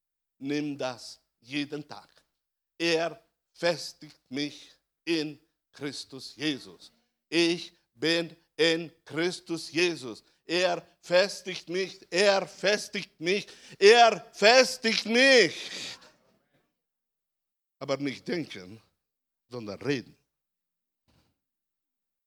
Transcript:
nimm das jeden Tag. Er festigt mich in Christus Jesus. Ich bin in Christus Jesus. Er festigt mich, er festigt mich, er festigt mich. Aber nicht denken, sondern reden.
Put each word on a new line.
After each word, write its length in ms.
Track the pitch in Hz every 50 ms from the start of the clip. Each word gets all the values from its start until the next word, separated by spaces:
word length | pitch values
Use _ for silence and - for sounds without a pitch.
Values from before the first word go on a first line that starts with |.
| _ _ _ _ _ _ _ -
nimm 380 | 131 139 143 147 147 147 139
das 440 | 135 135 127 123 110 - - - - _ _ _ _
jeden 460 | _ 117 139 147 147 143 147 147 139 -
Tag. 200 | 110 104 - _ _ _ _ _ _ _ _ _ _ _ _ _ _
Er 460 | - 165 170 165 160 170 165 156 - _ _ _ _ _ _
festigt 680 | _ - 175 175 170 143 - - - - 156 151 - _ _ -
mich 420 | 127 139 147 147 - - - - _ _ _ _ _ _ -
in 360 | 165 170 160 151 156 143 123 _ _ _ _ _ _
Christus 640 | - - 131 151 - - - - 139 131 - - -
Jesus. 560 | 117 143 156 143 123 - 95 85 - - - _ _ _ _ _ _ _ -
Ich 440 | 151 170 170 165 175 170 - - _ _ _ _ _
bin 420 | 117 143 156 170 170 165 156 - _ _ _ _
in 360 | - 156 165 165 165 170 151 - _ _
Christus 680 | - 135 151 170 180 165 - - - 170 160 - -
Jesus. 500 | - 156 180 175 165 139 127 120 104 - - _ _ _ _
Er 400 | - 160 180 185 175 175 170 - _ _ _
festigt 680 | - - 170 180 196 196 - - - 190 180 - - 160
mich, 380 | 170 185 190 175 - - - -
er 360 | 170 175 208 202 196 190 185
festigt 720 | - - - - 185 208 202 - - - 202 170 - _ -
mich, 260 | 156 175 196 202 - - - - - - - -
er 420 | 196 202 233 240 233 220 - 170 - -
festigt 720 | - - 196 214 240 262 254 - - - - 220 214 - -
mich. 640 | 208 226 240 262 269 269 240 190 147 - - - - - - - - - - - - _ _ _ _ _ _ _ _ _ _ _ _ _ _ _ _ _ _ _ _ _ _ _ _ _ _ _ _ _ _ _ _ _ -
Aber 180 | 135 139 135
nicht 300 | 135 143 139 120 - -
denken, 540 | - 208 175 143 - - 98 90 95 110 113 _ _ _ _ _ _ _ _ _ _ _ _ _ _
sondern 320 | 120 123 113 101 95 90
reden. 360 | 98 131 143 123 98 - - _ _ _ _ _ _ _ _ _ _ _ _ _ _ _ _ _ _ _ _ _ _ _ _ _ _ _ _ _ _ _ _ _ _ _ _ _ _ _ _ _ _